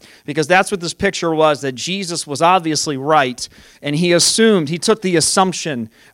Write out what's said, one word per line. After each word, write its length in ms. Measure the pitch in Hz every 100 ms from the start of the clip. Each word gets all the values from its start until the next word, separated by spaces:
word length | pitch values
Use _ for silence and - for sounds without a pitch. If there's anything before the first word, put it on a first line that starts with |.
| - - -
because 220 | 147 147
that's 220 | 185 196
what 120 | 196
this 120 | 170
picture 400 | - 196 - 170
was, 280 | 156 156 147
that 140 | 135 127
Jesus 520 | 139 196 180 170 151
was 140 | 135
obviously 560 | 170 185 160 147 - 135
right, 500 | 139 156 131 123 - - - _
and 140 | 143 147
he 160 | 175
assumed, 560 | 170 - - 226 196 143
he 100 | 170
took 240 | - 214
the 140 | 190 165
assumption 760 | 143 - 190 160 165 127 110 _ _